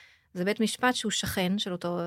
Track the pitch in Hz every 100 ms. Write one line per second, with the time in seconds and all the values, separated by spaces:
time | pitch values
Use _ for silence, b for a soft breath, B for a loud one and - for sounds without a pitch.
0 | B B B 180 185 214 220 - 254 247
1 | 220 - 190 - 180 196 208 175 175 175